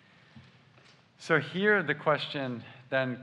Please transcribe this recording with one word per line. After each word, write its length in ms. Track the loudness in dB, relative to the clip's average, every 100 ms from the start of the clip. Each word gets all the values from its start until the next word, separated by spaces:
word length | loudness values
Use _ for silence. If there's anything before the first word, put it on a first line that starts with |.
| _ _ _ -20 -20 _ _ -20 -20 -20 _ _
So 220 | 2 2
here 440 | 2 0 2 4
the 120 | 2 -2
question 680 | 2 0 0 -6 -6 -6 -12 -20 -4
then 280 | -2 0 -4